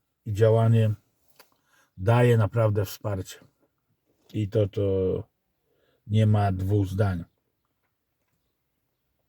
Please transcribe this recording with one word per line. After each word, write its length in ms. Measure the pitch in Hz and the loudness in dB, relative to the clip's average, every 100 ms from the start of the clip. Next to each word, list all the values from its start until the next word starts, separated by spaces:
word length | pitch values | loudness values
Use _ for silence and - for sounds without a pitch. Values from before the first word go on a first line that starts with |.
| _ _ 120 | _ _ -10
i 60 | |
działanie 640 | 98 110 113 113 113 110 107 _ _ _ _ _ _ _ _ _ - | 0 2 4 4 2 2 -2 _ _ _ _ _ _ _ _ _ -8
daje 400 | 98 120 123 117 | 0 2 4 4
naprawdę 480 | 98 117 110 104 | 2 0 0 0
wsparcie. 540 | 92 - 107 98 - - _ _ _ _ _ _ _ _ _ | -4 -8 -8 -8 -10 -16 _ _ _ _ _ _ _ _ _
I 140 | 107 101 | -8 -4
to, 200 | 113 101 | -2 -2
to 560 | - 98 95 92 92 - _ _ _ _ _ _ _ - | -2 -2 0 -2 -4 -8 _ _ _ _ _ _ _ -4
nie 200 | 107 107 | 0 2
ma 260 | 104 101 | 2 0
dwóch 340 | 92 95 104 92 | -4 -2 -2 -2
zdań. 380 | 95 101 87 85 _ _ _ _ _ _ _ _ _ _ _ _ _ _ _ _ _ _ _ | -2 -2 -4 -10 _ _ _ _ _ _ _ _ _ _ _ _ _ _ _ _ _ _ _